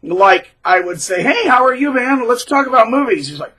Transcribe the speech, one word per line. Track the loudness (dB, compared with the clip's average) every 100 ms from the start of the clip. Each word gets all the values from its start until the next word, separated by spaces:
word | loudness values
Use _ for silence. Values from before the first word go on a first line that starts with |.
Like, | -6 2 4 2 -2 _
I | 0 0
would | 0 -8
say, | -6 -4
Hey, | -2 0 2
how | 2
are | 2
you, | 0 -2
man? | -2 0 -2 0
Let's | -2
talk | 0 -2 2
about | 2 2
movies. | 2 0 -2 -4
He's | -12
like | -14